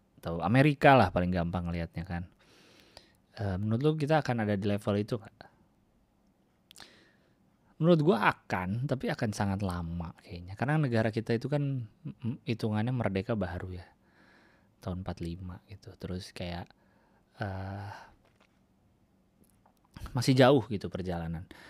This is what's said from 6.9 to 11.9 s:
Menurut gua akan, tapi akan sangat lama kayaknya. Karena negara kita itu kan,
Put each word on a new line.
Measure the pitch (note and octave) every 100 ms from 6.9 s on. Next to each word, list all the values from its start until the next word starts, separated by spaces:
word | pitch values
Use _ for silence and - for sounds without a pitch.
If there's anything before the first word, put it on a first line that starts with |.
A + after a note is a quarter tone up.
| - _ _ _ _ _ _ _ -
Menurut | D#3+ E3
gua | D3+ G#3+ F#3
akan, | - - G2 F2+ A#2 C#3
tapi | C3 A#3
akan | - A#2 G#2
sangat | G2+ G2
lama | G2 F2 E2 E2+ E2 - -
kayaknya. | F2 F2+ G2+
Karena | B2 D#3
negara | C3+ A2+ A2+
kita | A2 G#2+ A#2
itu | C3
kan, | C#3+ C#3+ C3 A2